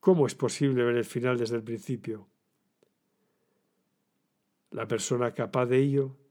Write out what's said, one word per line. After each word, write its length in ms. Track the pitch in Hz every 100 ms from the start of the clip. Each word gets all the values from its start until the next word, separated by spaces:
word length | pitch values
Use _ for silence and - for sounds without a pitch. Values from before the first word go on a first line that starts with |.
¿Cómo 260 | - 180 131
es 80 |
posible 500 | - 123 - 143 127
ver 120 | 120 120
el 80 |
final 320 | 110 123 123 127
desde 200 | 113 117
el 80 |
principio? 640 | 110 113 95 120 - 107 98 _ _ _ _ _ _ _ _ _ _ _ _ _ _ _ _ _ _ _ _ _ _ _ _
La 160 | 110 110
persona 460 | 113 - 123 120
capaz 340 | 113 113 131 123
de 120 | 127
ello 380 | 139 139 135 135 _